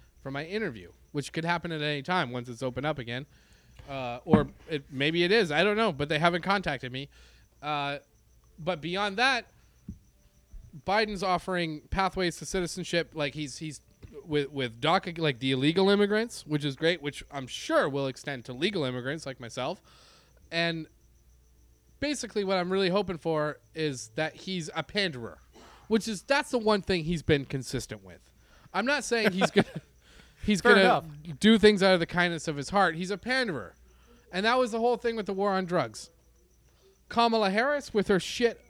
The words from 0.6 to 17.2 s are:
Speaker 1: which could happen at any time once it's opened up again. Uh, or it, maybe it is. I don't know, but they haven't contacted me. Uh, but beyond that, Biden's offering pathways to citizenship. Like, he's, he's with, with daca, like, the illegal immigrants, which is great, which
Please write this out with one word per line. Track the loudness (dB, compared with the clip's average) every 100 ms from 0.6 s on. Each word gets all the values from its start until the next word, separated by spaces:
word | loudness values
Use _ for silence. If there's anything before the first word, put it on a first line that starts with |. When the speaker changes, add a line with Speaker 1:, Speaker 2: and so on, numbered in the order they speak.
| -6 -8 -14 -20 _
Speaker 1:
which | -6 -6
could | -4 -2
happen | -2 -2
at | -4
any | -4 -4
time | 0 0 0
once | -4 -8
it's | -6
opened | -6 -2 -4
up | -4
again. | -6 -8 -10 -18 _ -20 _ -20 -12
Uh, | -8 -6 -6 2
or | 2 2 -6 -8
it, | -8 -6
maybe | -2 0 2
it | 4
is. | 4 4
I | 2
don't | 2 2
know, | 0
but | 0 -2
they | 2
haven't | 2 2
contacted | 0 0 -2 -4 -6
me. | -8 -10 -16 -20 -20 _ _
Uh, | -6 -4 -4 -6 -12 _ _ _ _ -10
but | -6 -4
beyond | -4 -2 -2 0
that, | 2 0 -4 _ _ _ -18 -18 _ _ _ _ _ -20 -18 -10 0
Biden's | 2 0 0
offering | 0 0 0 -2 -2 -6 -4
pathways | 0 0 0 -2 -2
to | -4
citizenship. | -4 -4 -6 -4 -2 -2
Like, | -4 -6
he's, | -4 -8 -8
he's | -10 -12 _ _ -20 -16 -2
with, | -2 0
with | -2 -4 -2
daca, | 2 2 0 -2
like, | -2 0
the | 0
illegal | 2 2 4 4
immigrants, | 4 4 2 -2 -6 -4
which | -2 -2
is | 0
great, | 0 0
which | -4 -10